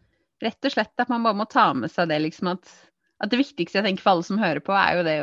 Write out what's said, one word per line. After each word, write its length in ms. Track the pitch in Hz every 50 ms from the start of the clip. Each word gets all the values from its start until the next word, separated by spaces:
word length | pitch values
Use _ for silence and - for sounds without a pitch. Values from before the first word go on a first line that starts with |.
| _ _ _ _ _ _ _ -
Rett 240 | 214 226 - _ -
og 80 | 277 -
slett 260 | - 220 - _ -
at 100 | 240 -
man 140 | 240 233 233
bare 140 | 226 190
må 80 | 202 220 -
ta 200 | - 254 214 165 139
med 180 | 131 113 165
seg 180 | - - 175 160
det, 80 | 151 151
liksom, 280 | 156 156 - - 190 180
at, 200 | 185 - _ - - - _ _ _ _ _ _ _ -
at 100 | - 208
det 80 | 247 240
viktigste 400 | 277 - - - 170 - - 196
jeg 60 | 214
tenker 180 | 196 190 - -
for 140 | 202 185
alle 80 | 170 175
som 140 | - 196 220
hører 180 | 214 170 147 -
på, 140 | - - 196
er 220 | 196 185 - 170
jo 60 | 175 170
det 140 | 160 156 151